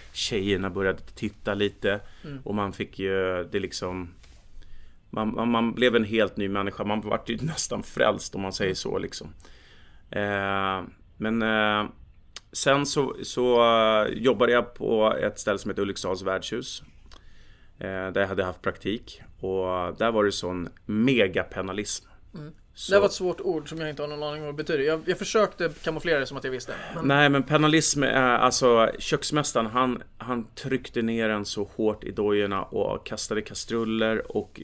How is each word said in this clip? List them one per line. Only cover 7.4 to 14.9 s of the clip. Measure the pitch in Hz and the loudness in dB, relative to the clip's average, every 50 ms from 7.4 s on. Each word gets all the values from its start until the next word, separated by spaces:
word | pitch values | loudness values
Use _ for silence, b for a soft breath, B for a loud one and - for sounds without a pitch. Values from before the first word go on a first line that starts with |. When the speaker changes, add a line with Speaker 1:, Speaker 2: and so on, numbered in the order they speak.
Speaker 1:
nästan | 131 160 156 - - - 110 104 - | -4 -6 -4 -6 -6 -6 -6 -8 -8
frälst, | - - - 123 107 101 - - - - | -6 -2 2 2 2 2 0 -6 -8 -6
om | 98 | -6
man | 95 95 - | -6 -4 -2
säger | - 101 95 | -2 -2 -2
Speaker 2:
Mm. | 92 | -2
Speaker 1:
så, | - - - - | -2 -4 -4 -4
liksom. | 92 95 - - - - - - b b b b b b b b b b b b b b - | -4 -4 -6 -8 -12 -12 -14 -16 b b b b b b b b b b b b b b -8
Eh, | - 101 101 101 101 98 98 98 98 98 98 95 95 92 - - - - - - - | -4 -4 -2 -2 -2 -2 0 0 2 2 2 2 0 -2 -4 -8 -14 -20 -20 -20 -10
men, | - 107 110 113 113 | -6 -2 -2 0 2
eh, | 110 110 110 107 107 107 104 107 104 - - - - - - - - - - - - - - | 2 2 2 2 2 2 2 0 0 -2 -8 -14 -20 -20 -20 -20 -20 -16 -16 -16 -16 -10 -8
sen | - - 143 139 143 143 | 0 2 4 4 4 2
så, | 143 - 151 135 - - 90 - | 2 0 0 0 0 -4 -6 -8
så, | - - 123 127 123 120 117 117 | -4 -2 2 4 6 6 6 8
eh, | 117 117 113 110 110 110 107 107 - - | 8 6 6 6 6 4 4 2 2 0
jobbade | 110 113 131 110 101 120 117 | 2 2 2 4 6 4 4
jag | 120 120 123 - - | 6 4 2 0 -6
på | - 107 117 | -4 -2 2